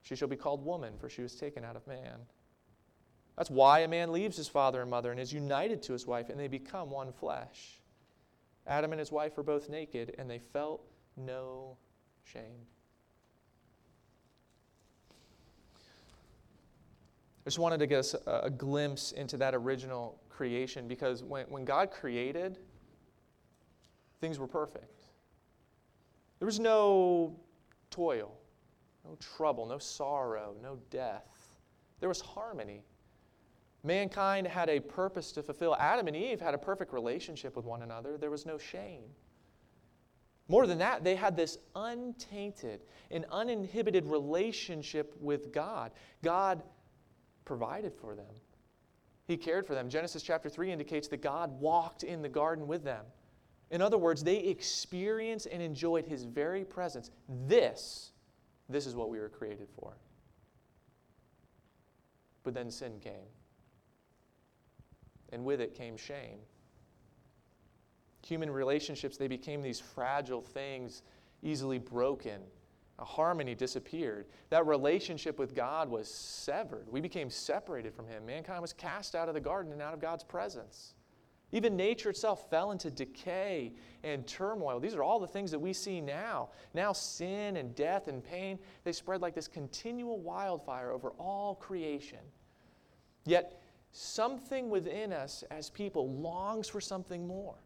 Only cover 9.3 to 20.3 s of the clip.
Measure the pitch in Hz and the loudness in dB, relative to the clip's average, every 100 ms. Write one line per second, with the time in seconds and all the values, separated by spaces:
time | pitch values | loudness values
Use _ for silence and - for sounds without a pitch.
9.3 | 151 143 147 147 151 156 120 117 - 131 | -2 2 2 0 -8 -6 -6 -6 -8 -8
10.3 | 117 120 143 151 156 - - _ - 131 | -8 -6 -4 -4 -6 -10 -20 _ -12 -8
11.3 | 127 131 131 131 127 _ _ _ _ - | -6 -8 -10 -14 -18 _ _ _ _ -18
12.3 | 117 113 120 117 _ _ _ _ _ _ | -16 -14 -16 -20 _ _ _ _ _ _
13.3 | _ _ _ _ _ _ _ _ _ _ | _ _ _ _ _ _ _ _ _ _
14.3 | _ _ _ _ _ _ _ _ - - | _ _ _ _ _ _ _ _ -20 -20
15.3 | - - _ - - - - - - - | -20 -20 _ -20 -20 -20 -20 -20 -20 -20
16.3 | - - - - - - - - _ _ | -20 -20 -20 -20 -20 -20 -20 -20 _ _
17.3 | _ - 151 170 165 147 139 135 - - | _ -6 2 4 4 6 6 4 -2 0
18.3 | 117 - 131 139 143 147 139 - - 139 | 2 2 -2 0 2 2 0 -4 -4 -6
19.3 | 135 131 131 120 135 131 127 117 - - | 0 2 4 2 -2 -2 -6 -6 -10 -20